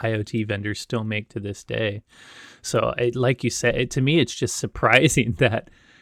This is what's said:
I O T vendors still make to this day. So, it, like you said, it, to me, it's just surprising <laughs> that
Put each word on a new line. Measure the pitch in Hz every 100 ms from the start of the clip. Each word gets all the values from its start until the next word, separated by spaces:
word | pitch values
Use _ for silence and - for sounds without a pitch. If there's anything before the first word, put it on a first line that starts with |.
I | 113
O | 110
T | 107 117
vendors | 107 101 104 104
still | - 120
make | 110 107 -
to | 110
this | 101 98
day. | - 113 110 101 - - - - - -
So, | - 120 117 -
it, | 123 127
like | 123 135
you | 120
said, | - 120
it, | 113 123
to | 139
me, | 135 165
it's | 135
just | - 123 -
surprising | - - 117 123 151 - 110
<laughs> | -
that | 127 110 - _ _ _